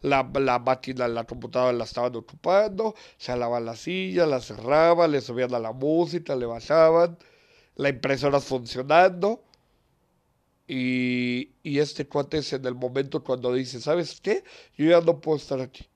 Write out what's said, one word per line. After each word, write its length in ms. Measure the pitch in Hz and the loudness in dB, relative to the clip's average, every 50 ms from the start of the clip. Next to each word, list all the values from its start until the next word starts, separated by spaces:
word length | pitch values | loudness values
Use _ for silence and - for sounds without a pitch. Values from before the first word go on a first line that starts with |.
la, 280 | - 143 139 135 131 127 131 | 0 2 0 0 0 0 -2
la 240 | 139 139 131 123 123 | -2 0 2 0 0
máquina, 480 | 120 127 131 127 - - 131 127 123 120 | 2 0 -2 -2 -2 -12 -6 -4 -4 -4
la 160 | 117 117 117 | -2 -4 -6
computadora 500 | - 120 117 117 117 117 127 127 127 123 | -8 -12 -12 -12 -6 -2 0 0 0 0
la 120 | 120 113 | 0 -4
estaban 300 | 107 - - 120 123 120 | -6 -6 -4 -4 -4 -4
ocupando, 800 | 113 110 - - - _ 170 180 196 214 214 196 190 226 220 208 - - - _ _ | -6 -14 -14 -20 -8 _ 2 2 2 2 0 -2 -4 -4 -6 -6 -8 -20 -20 _ _
se 140 | - - | -10 -6
alaba 280 | 123 123 120 117 120 120 | -4 -4 -2 -2 -2 -4
la 160 | 117 113 117 | -4 -6 -10
silla, 520 | 113 - - - 113 113 - 92 123 131 156 | -10 -8 -6 -6 -6 -6 -4 0 0 2 2
la 120 | 139 127 | 2 -2
cerraba, 680 | 117 - 113 107 110 120 143 151 165 170 170 170 170 160 | -4 -8 -14 -10 -2 2 4 6 6 6 6 6 4 4
le 140 | 147 139 | 2 0
subían 320 | 123 - 120 117 127 123 123 | -2 -4 -4 -4 -2 -2 -2
a 40 | 120 | -4
la 120 | 113 110 | -4 -6
música, 640 | 113 127 135 147 156 165 175 160 151 175 170 - 151 | -8 -4 -2 0 2 2 0 0 -2 -8 -6 -4 -4
le 100 | 131 123 | -4 -4
bajaban, 720 | 117 117 117 113 - 143 165 160 160 165 170 175 175 170 - _ _ _ _ _ _ _ _ _ _ _ | -4 -6 -8 -4 2 6 6 8 8 8 6 4 2 0 -6 _ _ _ _ _ _ _ _ _ _ _
la 140 | _ 139 143 | _ -2 -2
impresora 500 | 139 120 - 143 139 127 127 143 139 139 | -2 -2 -2 -2 -2 0 0 2 2 2
funcionando, 1040 | 139 - 135 131 120 117 - 127 131 139 147 165 180 185 180 175 175 202 226 - _ _ _ _ _ _ _ _ _ _ _ _ _ _ _ _ _ _ _ _ _ _ _ _ _ _ | 0 0 -4 -4 -4 -6 -8 -8 -2 4 6 6 6 6 4 2 -2 -2 -2 -4 _ _ _ _ _ _ _ _ _ _ _ _ _ _ _ _ _ _ _ _ _ _ _ _ _ _
y, 840 | 139 131 127 127 127 127 127 127 123 123 123 123 123 123 131 - _ _ _ | -6 -4 -2 -2 -2 0 0 -2 -2 -2 -2 -2 -2 -4 -6 -8 _ _ _
y 160 | 160 143 139 | -4 0 0
este 280 | 151 147 - - 151 - | 0 0 -2 -10 -10 -4
cuate 300 | - 147 139 143 - 156 | -2 -4 -4 -2 -2 -4
es 160 | 139 - - | -4 -4 -6
en 100 | 131 135 | -4 -4
el 100 | 127 123 | -4 -6
momento 480 | 123 120 127 123 135 135 135 - 151 131 | -4 -6 -4 -2 -2 -4 -2 -4 -8 -4
cuando 280 | - 131 127 123 123 123 | -2 -4 -2 -2 -2 -2
dice, 280 | 131 131 123 127 123 | -2 -2 -4 -8 -10
"¿Sabes 400 | 113 139 151 175 170 - - - | -2 -2 0 0 0 -4 -10 -10
qué? 220 | _ 190 214 381 - - - - - _ _ _ | _ -4 -4 -4 -4 -10 -20 -20 -20 _ _ _
Yo 80 | 143 | 4
ya 160 | 160 180 170 | 6 6 6
no 180 | 165 165 170 147 | 6 4 0 0
puedo 180 | 147 156 156 143 | 0 -2 -2 -2
estar 220 | - - 143 131 | -2 -6 -6 -6
aquí". 280 | 127 131 _ - - _ _ | -6 -8 _ -20 -20 _ _